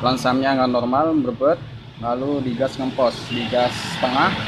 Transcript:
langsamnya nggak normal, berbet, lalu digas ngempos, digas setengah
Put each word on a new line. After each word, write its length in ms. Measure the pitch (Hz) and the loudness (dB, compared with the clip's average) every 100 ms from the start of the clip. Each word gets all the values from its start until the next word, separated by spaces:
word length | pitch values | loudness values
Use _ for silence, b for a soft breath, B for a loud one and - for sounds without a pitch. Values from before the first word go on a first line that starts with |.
langsamnya 560 | 123 127 131 127 135 135 | 2 2 2 2 2 2
nggak 120 | 127 123 | 2 2
normal, 400 | 120 131 160 160 | 2 2 2 2
berbet, 320 | 123 113 135 170 - - - - | 0 2 2 2 -4 -14 -16 -8
lalu 480 | 113 123 135 143 127 | -4 -2 -2 -2 -2
digas 240 | 117 131 - | -2 -2 -2
ngempos, 400 | 131 120 123 113 - | -4 2 0 0 -6
digas 400 | 120 113 123 123 - - - | -4 0 2 2 0 -6 -2
setengah 400 | 127 127 175 - | 0 2 2 0